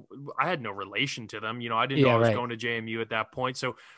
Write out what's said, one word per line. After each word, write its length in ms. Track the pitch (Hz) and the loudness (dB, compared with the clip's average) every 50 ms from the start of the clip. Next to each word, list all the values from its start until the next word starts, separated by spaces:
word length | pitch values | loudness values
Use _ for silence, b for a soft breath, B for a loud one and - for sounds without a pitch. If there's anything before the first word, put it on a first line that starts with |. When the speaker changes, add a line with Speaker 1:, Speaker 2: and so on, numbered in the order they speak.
| 127 - - 131 143 143 - - | -10 -14 -16 -16 -14 -8 -4 -2
Speaker 1:
I 80 | - 165 | -2 -2
had 140 | 185 156 | -2 -2
no 100 | 120 110 | -4 -6
relation 560 | 98 101 98 98 101 107 131 135 - - 113 101 | -8 -8 -8 -6 -4 -2 -2 -2 -2 -6 -10 -10
to 140 | - 107 | -10 -8
them. 180 | 107 110 117 123 | -6 -6 -6 -6
You 80 | 120 117 | -4 -2
know, 100 | 117 113 | 0 2
I 100 | 120 135 | 2 2
didn't 160 | 139 151 139 | 4 6 6
know 60 | 127 | 8
Speaker 2:
Yeah, 60 | 120 | 8
Speaker 1:
I 40 | 113 | 8
was 80 | 117 117 | 6 6
Speaker 2:
right. 60 | 107 | 4
Speaker 1:
going 140 | 120 120 120 | 2 0 -4
to 60 | 120 113 | -4 -4
J 200 | 120 120 117 113 | -4 -2 -2 -2
M 100 | 113 113 | -4 -4
U 140 | 113 113 | -4 -4
at 80 | 113 110 | -4 -2
that 240 | 117 113 110 - - | -2 -2 -4 -4 -4
point. 240 | 127 127 127 135 - | -4 -2 -2 -2 -2
So 180 | - 127 117 b b b b | -4 -6 -6 b b b b